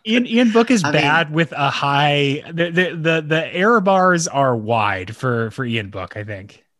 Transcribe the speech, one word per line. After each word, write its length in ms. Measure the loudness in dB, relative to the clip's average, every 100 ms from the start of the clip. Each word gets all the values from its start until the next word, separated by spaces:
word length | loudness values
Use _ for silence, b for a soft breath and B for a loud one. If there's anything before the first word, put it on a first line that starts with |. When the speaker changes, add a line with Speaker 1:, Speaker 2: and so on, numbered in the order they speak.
| -2
Speaker 1:
Ian, 220 | -2 0
Ian 240 | 2 4
Book 200 | 4 4
is 120 | 2
Speaker 2:
I 40 | 2
mean 140 | 2
Speaker 1:
bad 320 | 2 2 0
with 200 | -2 -2
a 160 | -2 -2
high. 760 | 0 0 2 2 2 0 -2 -6
The, 220 | -4 -2
the, 260 | 0 -2 -2
the, 300 | -2 -2 0
the 300 | -4 -2 -2
error 240 | 2 2
bars 480 | 4 4 4 2 0
are 300 | 0 2 0
wide 580 | 0 0 0 -2 -8 -6
for, 360 | -4 -2 -4
for 120 | -6
Ian 260 | -4 -4 -6
Book, 280 | -10 -12 -12
I 80 | -12
think. 400 | -14 -16 -20 _